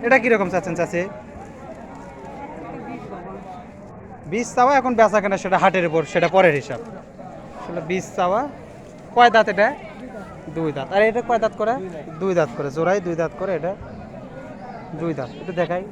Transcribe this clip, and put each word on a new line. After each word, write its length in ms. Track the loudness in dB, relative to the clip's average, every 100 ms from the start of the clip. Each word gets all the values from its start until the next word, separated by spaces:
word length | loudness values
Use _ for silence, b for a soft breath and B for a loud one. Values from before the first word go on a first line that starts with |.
এটা 140 | 4 4
কিরকম 300 | 6 2 2
চাচ্ছেন 260 | 0 -2 -2
চাচি? 260 | -2 -2 -4 -8 -16 -16 -16 -16 -16 -16 -16 -16 -16 -16 -14 -14 -12 -12 -12 -12 -10 -12 -12 -12 -12 -12 -14 -14 -16 -18 -18 -18 -18 -16 -6
বিশ 300 | -4 -2 4
চাওয়া, 220 | 6 6
এখন 180 | 4 6
বেচা 260 | 6 6
কেনা 160 | 2 -2
সেটা 200 | 2 4
হাটের 280 | 6 4 2
উপর, 120 | 2
সেটা 240 | 2 2 4
পরের 260 | 6 6
হিসাব। 260 | 6 -2 -8 -10 -14 -16 -18 -16 -16 -16 -14
আসলে 220 | -10 -8
বিশ 240 | -4 -4 -4 0
চাওয়া। 320 | 2 2 -2 -8 -16 -18 -18 -18 -4 8
কয় 140 | 10
দাঁত 200 | 10 4
এটা? 240 | 4 2 2 -12 -14 -14 -14 -14 -14 -10 -4
দুই 160 | -2
দাঁত। 220 | -2 0
আর 80 | 4
এটা 200 | 4 4 0
কয় 120 | 2
দাঁত 120 | 2 0
করে? 160 | -2 -2 -4 -10 -12 -6
দুই 140 | 0
দাঁত 160 | 2 2 0
করে, 120 | -6
জোড়াই 280 | 0 2 2
দুই 160 | 0 -2
দাঁত 160 | -4 -4
করে 120 | -4 -2
এটা। 200 | -4 -6 -10 -14 -14 -14 -14 -14 -14 -14 -14 -14 -12 -8
দুই 140 | -6
দাঁত। 160 | -4 -8 -10
একটু 120 | -10
দেখাই। 300 | -2 -2 -2 -6